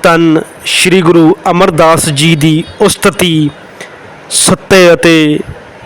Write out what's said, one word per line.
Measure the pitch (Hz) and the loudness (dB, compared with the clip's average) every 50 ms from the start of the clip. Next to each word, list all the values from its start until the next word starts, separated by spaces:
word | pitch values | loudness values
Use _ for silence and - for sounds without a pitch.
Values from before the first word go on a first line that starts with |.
| - | 0
ਧੰਨ | 180 170 165 165 165 156 160 - - - - - | 0 0 2 2 2 0 0 -2 -6 -12 -14 -10
ਸ੍ਰੀ | - - - - 180 175 190 | -6 -4 -2 0 0 0 2
ਗੁਰੂ | 175 165 175 170 160 156 180 - - 196 | 2 2 2 4 2 2 2 0 -2 -2
ਅਮਰਦਾਸ | 170 175 190 190 165 151 165 160 165 143 135 160 | 0 0 0 0 2 2 2 2 2 0 -2 -4
ਜੀ | 147 135 151 165 165 | -4 -2 0 0 0
ਦੀ | 147 147 160 156 165 165 - - - | 0 0 0 0 -2 -4 -8 -4 -2
ਉਸਤਤੀ। | 208 190 - - - 202 - - 190 175 160 156 151 143 - - - - - - - - - - - - - - - - | -2 -2 -2 -2 -4 -4 -2 -2 -2 -2 -2 -2 -2 -4 -6 -10 -18 -20 -20 -20 -20 -20 -20 -20 -20 -20 -20 -20 -16 -10
ਸੱਤੇ | - - - - 180 - - - 196 190 180 175 170 | -6 -4 -2 -2 -2 -2 -2 0 0 2 4 4 2
ਅਤੇ | 160 - 170 165 160 156 151 151 - - - - - - - - - - | 2 2 2 2 2 0 0 -2 -4 -6 -10 -16 -18 -20 -20 -20 -20 -12